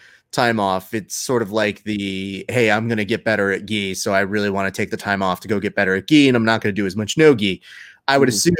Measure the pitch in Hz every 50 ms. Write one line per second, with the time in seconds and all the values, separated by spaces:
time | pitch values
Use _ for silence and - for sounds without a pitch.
0 | - - - _ _ _ - - 127 117 117 107 101 95 92 95 92 - - 110
1 | 90 - - - - - 131 120 113 95 104 110 107 104 95 - - 104 107 104
2 | 101 98 95 95 95 98 98 95 - - 110 123 117 107 104 110 113 113 117 107
3 | 104 92 113 - - 113 110 101 101 98 95 90 101 101 110 104 101 95 92 -
4 | - 110 98 98 101 95 104 107 101 104 95 98 98 95 95 - 104 92 - 92
5 | - 107 98 95 95 92 90 - - 95 107 101 98 101 - - 101 92 95 95
6 | 92 - 156 147 143 135 123 117 110 113 113 110 - 107 98 98 101 95 92 107
7 | 107 101 - 156 156 156 139 104 104 98 90 - - - - - - - - _
8 | _ - 139 139 139 127 110 98 - 170 175